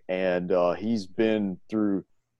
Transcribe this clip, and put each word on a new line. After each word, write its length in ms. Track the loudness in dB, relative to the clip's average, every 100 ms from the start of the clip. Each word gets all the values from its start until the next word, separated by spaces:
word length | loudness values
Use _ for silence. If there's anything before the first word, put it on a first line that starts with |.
| -4
And, 420 | -2 0 0 2
uh, 220 | 2 2
he's 340 | 0 -2 -4 -2
been 520 | 0 2 2 -2 -6 -4
through 360 | 0 0 0 -6 _ _